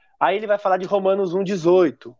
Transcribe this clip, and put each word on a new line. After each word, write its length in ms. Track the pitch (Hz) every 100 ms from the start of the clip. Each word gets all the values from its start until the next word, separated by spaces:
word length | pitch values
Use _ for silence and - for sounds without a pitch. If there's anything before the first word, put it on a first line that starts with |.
| _ -
Aí 180 | 151 196
ele 120 | 214
vai 100 | 208
falar 200 | 202 185
de 80 | 185
Romanos 460 | 202 190 196 190
um 120 | 180
dezoito. 720 | 190 196 160 185 170 - 117 -